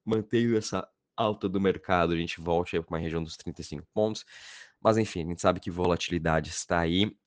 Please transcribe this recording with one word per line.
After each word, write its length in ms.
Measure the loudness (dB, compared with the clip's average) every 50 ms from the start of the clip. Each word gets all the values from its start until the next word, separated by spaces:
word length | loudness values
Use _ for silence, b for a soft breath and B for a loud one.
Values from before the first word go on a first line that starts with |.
| _
mantendo 500 | -2 0 0 0 0 0 2 2 4 2
essa 320 | 2 0 -2 -4 -4 -4 -6 _ _ _ _ _ 0
alta 300 | 0 0 0 0 -2 -2
do 140 | 0 2
mercado, 500 | 2 2 2 2 0 2 2 4 4 4
a 60 | 2 0
gente 240 | -2 -4 -6 -6
volte 340 | -2 0 0 0 0 0 -2
aí 80 | -4 -4
pra 100 | -2 -4
uma 60 | -4
região 240 | -4 -2 -4 -4 -4
dos 140 | -6 -10 -12
trinta 240 | -12 -12 -12 -10
e 20 | -12
cinco 240 | -12 -12 -12 -12 -6 _
pontos. 320 | 0 0 0 -2 -6 B B B B B B B B B B B B
Mas 160 | 2 2 4 4
enfim, 260 | 2 0 -2 -6 -6
a 20 |
gente 160 | -4 -4 0
sabe 200 | 2 2 2 2
que 100 | -2 -6
volatilidade 800 | -4 0 2 2 2 0 0 -2 -2 0 2 2 2 2 0 -2
está 300 | -6 -10 -4 -2 0 0
aí, 360 | 2 2 2 2 2 0 -2 -6 _